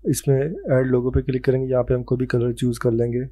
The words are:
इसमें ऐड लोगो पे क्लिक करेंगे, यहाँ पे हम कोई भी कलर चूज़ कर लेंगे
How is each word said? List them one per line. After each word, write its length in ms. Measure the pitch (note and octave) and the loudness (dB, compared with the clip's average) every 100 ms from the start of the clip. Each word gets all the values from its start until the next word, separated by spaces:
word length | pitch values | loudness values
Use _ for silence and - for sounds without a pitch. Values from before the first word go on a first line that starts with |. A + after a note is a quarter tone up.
| D3+ | -2
इसमें 260 | C3+ - C3+ D3 A3+ G4 C3 | -2 2 2 0 -6 0 0
ऐड 80 | C3 | 4
लोगो 240 | B2+ B2 | 2 2
पे 120 | C3 | 0
क्लिक 220 | C3 C3 | -2 -2
करेंगे, 260 | C3 C3 C3 | 0 0 0
यहाँ 140 | B2+ | 0
पे 100 | A#2+ | 2
हम 80 | B2+ | -2
कोई 160 | B2 B2+ | 0 -2
भी 80 | B2+ | 0
कलर 260 | B2 A#2+ | 0 0
चूज़ 280 | A#2+ B2 A#2 | 0 -2 0
कर 100 | B2 | 0
लेंगे 320 | A2+ A#2+ A#2+ C3 | 0 0 -2 -6